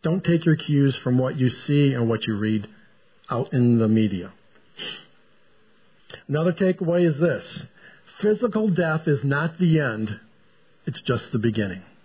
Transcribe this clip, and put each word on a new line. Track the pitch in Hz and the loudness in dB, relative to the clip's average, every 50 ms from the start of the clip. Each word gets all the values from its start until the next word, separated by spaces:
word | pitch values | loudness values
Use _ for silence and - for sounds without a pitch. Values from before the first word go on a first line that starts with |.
Don't | - 160 170 190 | 0 0 -2 0
take | - - 170 165 165 | 0 0 0 2 4
your | 165 156 | 2 2
cues | 156 - - 147 143 139 139 131 | 2 0 0 2 4 4 2 0
from | - - 127 127 127 | 0 -2 0 2 2
what | 127 127 - | 2 0 0
you | 147 127 123 | 0 0 0
see | 120 - - - 147 143 143 139 | 0 -4 -2 0 2 4 4 2
and | 131 123 117 113 | 2 0 0 0
what | 113 107 - 113 | 0 -2 -2 -4
you | 110 | -4
read | 101 107 107 110 110 101 - - - - _ _ _ _ _ _ _ _ - | -2 0 0 -2 -2 -4 -8 -18 -20 -20 _ _ _ _ _ _ _ _ -6
out | 127 120 135 - | -6 -6 -4 -2
in | - 127 123 120 117 113 | 0 2 4 4 4 4
the | 113 107 | 4 4
media. | 110 110 110 101 95 90 87 95 - _ _ _ _ - _ _ _ - - - - - - _ _ _ _ _ _ _ _ _ _ _ _ _ _ _ _ _ _ _ _ _ - - - - | 4 2 2 0 -2 -6 -8 -12 -18 _ _ _ _ -20 _ _ _ -14 -12 -12 -12 -14 -18 _ _ _ _ _ _ _ _ _ _ _ _ _ _ _ _ _ _ _ _ _ -20 -18 -8 -6
Another | 139 151 160 185 | -4 0 0 -2
takeaway | 165 - 196 185 185 - 185 165 175 175 175 | 0 2 0 0 0 0 -2 0 2 4 2
is | 170 147 131 | 2 2 2
this. | 170 170 127 101 - - - - - - _ - - - - - _ - - - | 0 0 0 -4 -8 -12 -14 -14 -14 -16 _ -20 -20 -20 -20 -20 _ -20 -10 -2
Physical | - 208 214 208 240 233 - 220 214 214 | 0 0 0 2 -2 -2 0 0 0 0
death | 175 180 170 160 156 160 - 165 | 0 0 0 0 -2 -2 0 0
is | 147 - - | 0 0 0
not | 139 139 143 160 165 165 - | -2 -2 0 -2 -4 -2 0
the | 180 165 160 156 | 2 4 4 2
end. | 147 127 110 107 110 101 104 - - _ _ _ _ _ _ _ _ _ _ _ _ | 2 0 -2 -4 -6 -6 -8 -10 -14 _ _ _ _ _ _ _ _ _ _ _ _
It's | - 127 - | -10 -10 -8
just | - - 123 113 - - | -4 -4 -4 -4 -4 -4
the | - 117 | -4 -2
beginning. | 107 117 107 110 104 95 90 92 - - - - | -2 0 -2 -2 -4 -4 -6 -12 -14 -20 -20 -20